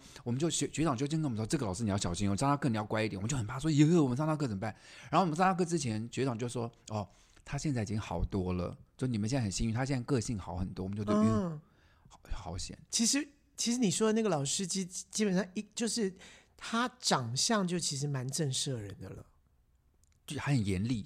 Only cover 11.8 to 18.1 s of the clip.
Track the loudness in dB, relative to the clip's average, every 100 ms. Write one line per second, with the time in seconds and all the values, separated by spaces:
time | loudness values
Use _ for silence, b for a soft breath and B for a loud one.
11.8 | b b b -20 -8 -8 -6 -8 -8 -12
12.8 | -6 0 2 2 -2 -12 _ -6 -2 2
13.8 | 2 4 2 4 2 2 0 -2 -2 -2
14.8 | -4 -8 -8 0 2 2 0 -4 -8 -4
15.8 | -2 0 -2 -4 B B B _ -6 -2
16.8 | -2 -2 0 2 0 0 2 2 2 0
17.8 | -2 -2 -2